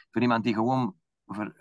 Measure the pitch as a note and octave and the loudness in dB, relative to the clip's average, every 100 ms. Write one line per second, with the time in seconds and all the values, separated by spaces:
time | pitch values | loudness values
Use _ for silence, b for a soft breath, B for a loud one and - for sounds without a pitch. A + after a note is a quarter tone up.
0 | b A2+ B2 A2+ A#2 G#2+ A2+ C3 A#2 - | b 0 2 2 2 0 2 0 -2 -6
1 | _ _ - G2 G#2 - | _ _ -14 -10 -10 -10